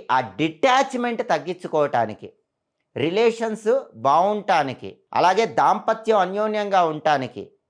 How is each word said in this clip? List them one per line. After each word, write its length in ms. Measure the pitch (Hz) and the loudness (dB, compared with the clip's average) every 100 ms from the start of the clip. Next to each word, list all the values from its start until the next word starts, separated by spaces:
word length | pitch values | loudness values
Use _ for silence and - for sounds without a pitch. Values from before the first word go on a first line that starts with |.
| - | -2
ఆ 80 | 131 120 | -2 -2
డిటాచ్‌మెంట్ 880 | 95 160 160 269 254 262 240 240 233 - | -4 -4 0 2 2 2 -2 -4 -4 -2
తగ్గించుకోవటానికి, 1000 | 165 143 180 165 156 143 123 110 104 107 _ _ _ _ _ _ - | -2 -4 -10 -4 0 0 0 -2 -4 -16 _ _ _ _ _ _ -4
రిలేషన్స్ 760 | 143 190 233 226 226 220 214 262 - 110 | -2 2 2 2 -4 -4 -2 -2 -2 -4
బాగుంటానికి, 880 | 127 151 190 214 196 175 139 120 98 - - | 2 4 2 0 0 0 0 -4 -12 -16 -8
అలాగే 320 | 117 165 190 226 | 0 2 2 0
దాంపత్యం 640 | 151 143 202 214 220 220 214 | 2 2 2 0 -4 2 2
అన్యోన్యంగా 640 | 180 196 214 214 208 190 | 2 -2 -4 -2 0 2
ఉండటానికి, 580 | 170 151 156 147 123 - 87 _ _ | 2 0 0 0 -2 -10 -16 _ _